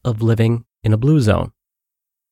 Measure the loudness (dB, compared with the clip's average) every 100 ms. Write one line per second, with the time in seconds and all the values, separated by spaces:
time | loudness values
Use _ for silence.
0 | -6 -2 0 0 0 -2 -8 _ -2 0
1 | 2 2 2 0 -4 -12 _ _ _ _
2 | _ _ _